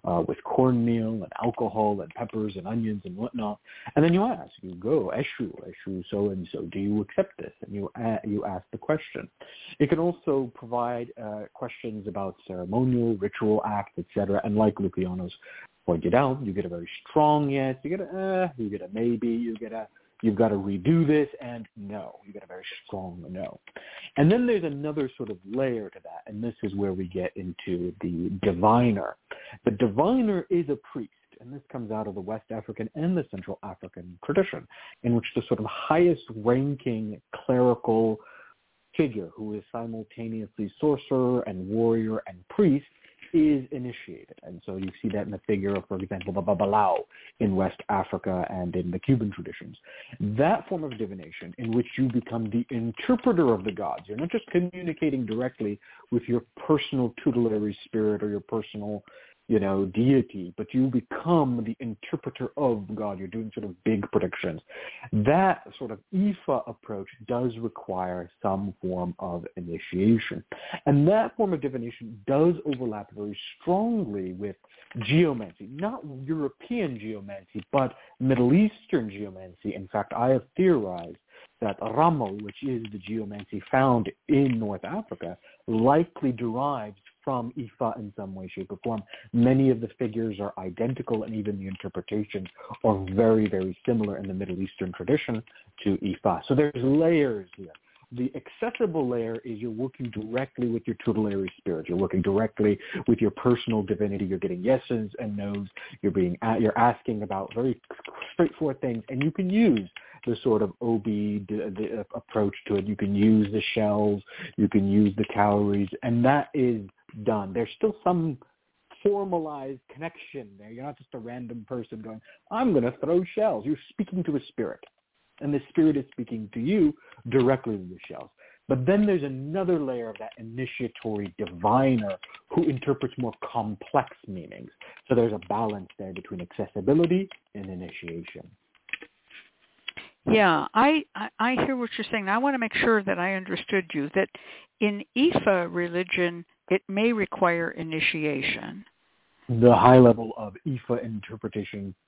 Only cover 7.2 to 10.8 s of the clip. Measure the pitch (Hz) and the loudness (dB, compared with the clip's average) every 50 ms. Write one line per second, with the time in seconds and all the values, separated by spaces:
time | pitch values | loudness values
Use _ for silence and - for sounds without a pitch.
7.2 | 185 - - - 82 - _ _ - - 98 101 98 - _ 120 117 113 110 - | -2 -2 -6 -14 -14 -14 _ _ -16 -12 -10 -8 -8 -10 _ -6 -4 -4 -4 -4
8.2 | - 107 104 104 - - 95 90 - _ - - - - 156 156 - - - - | -4 -4 -4 -4 -4 -4 -8 -8 -10 _ -16 -10 -2 -2 -2 -2 -4 -10 -12 -12
9.2 | - - _ _ - - - - - - - _ 147 143 175 160 165 175 175 - | -12 -12 _ _ -20 -20 -20 -20 -20 -20 0 _ 2 2 4 2 2 0 0 -2
10.2 | _ 165 139 139 131 117 _ - 127 113 120 120 | _ 0 0 0 0 -2 _ -16 -10 -4 -2 -2